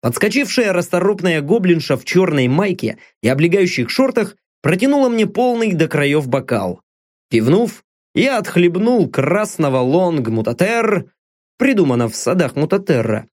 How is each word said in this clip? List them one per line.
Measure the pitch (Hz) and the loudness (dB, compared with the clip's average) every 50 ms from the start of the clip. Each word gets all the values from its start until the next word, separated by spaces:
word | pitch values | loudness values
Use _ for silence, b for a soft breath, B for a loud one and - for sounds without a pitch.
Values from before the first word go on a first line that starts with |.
Подскочившая | - 123 123 - - 214 208 269 285 - - - 233 202 185 | -4 -6 -2 0 -2 0 0 -2 -2 0 0 0 0 0 0
расторопная | 175 170 - - 175 175 202 208 202 160 180 165 156 | -2 -2 -2 -2 0 0 0 -2 0 0 0 0 0
гоблинша | 143 143 190 233 185 185 170 160 139 - 147 120 | 0 0 0 0 2 2 2 0 0 -2 -4 -4
в | - | -4
черной | - - 180 190 180 151 143 127 123 | 0 2 2 2 2 2 0 2 2
майке | 127 160 202 202 180 - - 107 - b b b b b | 2 2 0 0 -2 -4 -4 -6 -8 b b b b b
и | - 113 | -2 0
облегающих | 131 143 156 175 170 202 190 180 - - 120 - | 2 2 2 2 4 2 2 0 0 -4 -4 -4
шортах | - - 262 269 254 240 208 - - _ _ _ _ _ | 0 0 0 2 2 -2 -4 -4 -6 _ _ _ _ _
протянула | - 143 165 180 240 269 285 285 269 247 | -2 -2 0 2 2 2 2 2 2 2
мне | 233 226 214 | 2 0 0
полный | - 208 220 247 247 240 233 226 220 185 | -2 0 0 0 0 0 0 0 -2 0
до | 156 160 151 | 0 0 0
краев | - 151 143 143 143 151 147 127 | 0 0 0 2 0 0 0 0
бокал. | 120 139 131 - 127 107 98 92 90 - _ _ _ _ _ _ _ _ _ _ | -2 -2 -2 -2 -4 -2 -2 -4 -8 -10 _ _ _ _ _ _ _ _ _ _
Кивнув, | - 113 110 120 151 202 240 220 - - _ _ _ _ _ _ _ | 0 0 2 4 4 2 2 0 -4 -12 _ _ _ _ _ _ _
я | - 214 269 269 226 | 0 0 0 0 -2
отхлебнул | 185 - - 180 175 175 165 185 214 233 247 233 180 120 | -4 -2 0 2 2 2 2 0 0 2 2 2 0 0
красного | - - 135 139 170 202 214 208 - - 160 143 131 131 | 0 -2 -2 0 0 -2 -2 -4 -4 -2 -2 0 0 0
лонг | 127 127 143 180 185 175 165 147 123 110 | 0 2 2 2 2 0 -2 -2 -4 -2
Мутатер, | 113 113 110 117 120 - 175 208 233 233 226 220 214 180 - _ _ _ _ _ _ _ _ _ _ _ | -4 -2 -2 -4 -2 -2 -2 0 0 0 0 0 -2 -2 -4 _ _ _ _ _ _ _ _ _ _ _
придумано | 254 269 269 208 175 139 123 120 120 113 | 0 2 2 2 2 2 2 0 0 -2
в | 110 | -4
садах | - - 123 147 185 165 127 - | -4 -4 -2 0 0 0 -2 0
Мутатерра | 143 147 156 - 196 196 - 160 123 110 113 107 107 110 _ | -4 -2 0 0 -2 0 0 0 0 0 -2 -2 -4 -4 _